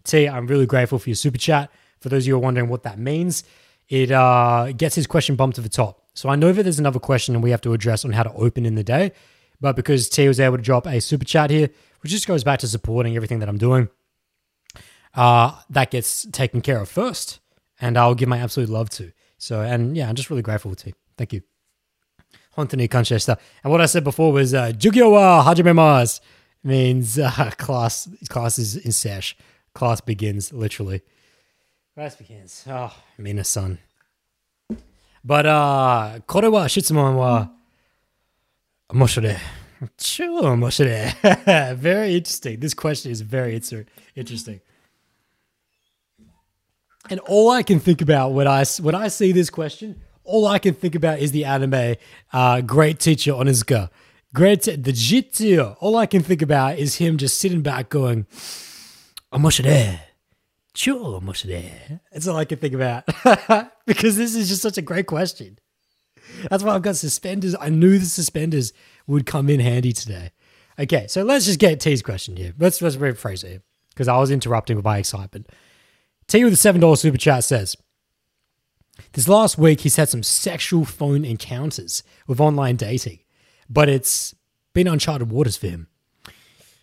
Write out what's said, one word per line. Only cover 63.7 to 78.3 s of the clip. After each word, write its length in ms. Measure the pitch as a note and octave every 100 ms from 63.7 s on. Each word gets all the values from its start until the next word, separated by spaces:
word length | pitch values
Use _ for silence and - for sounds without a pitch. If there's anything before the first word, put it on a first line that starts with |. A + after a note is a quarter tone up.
| _ -
Because 320 | - A3 G#3
this 160 | A#3
is 160 | A3+ F#3
just 140 | F#3+
such 160 | A3 F#3+
a 20 |
great 240 | D3+ F3 -
question. 540 | D#3 F3+ - G2 G#2+ _ _ _ _ _ _ - - F#3+
That's 140 | G3
why 100 | G#3
I've 80 | G3
got 140 | G3+ F3+
suspenders. 600 | D#3 - F#3 G3 F#3 F3
I 100 | D#3
knew 300 | D#3+ F#3 G3
the 60 | F3
suspenders 680 | - D3 D3+ D#3+ D3+ A2+ - _ _ -
would 180 | D3 -
come 240 | D3+ C#3+
in 100 | C#3+
handy 340 | A#2+ B2 B2
today. 380 | A2 A2+ F#2 F2 - _ _ _ -
Okay, 280 | C#3+ D#3 G2+
so 160 | F#3
let's 220 | G#3+ C#4 G3
just 140 | D#3
get 200 | F#3+ D3+
T's 220 | D#3 C3
question 340 | - F#2+ - F2+
here. 180 | F2 B2
Let's, 220 | F3 -
let's 160 | E3+ C3+
rephrase 460 | C#3 A2+ G#2+ F#2+
it 60 | F#2
here, 120 | F#2+ _ _ _ -
'cause 120 | B2
I 100 | B2+
was 140 | C#3
interrupting 500 | C#3 A#2 A2+ - G#2+
by 160 | G#2+ G2+
excitement. 500 | - G2 G2 G2+ - _ _ _ _ _ _ _ -
T 160 | A3
with 100 | A#3+
a 40 | F3+
seven 240 | G#3+ F3
dollar 140 | E3 D3
super 220 | D#3 B2+
chat 260 | D#3 B2+
says, 320 | - B2+ F#2+ - _ _ _ _ _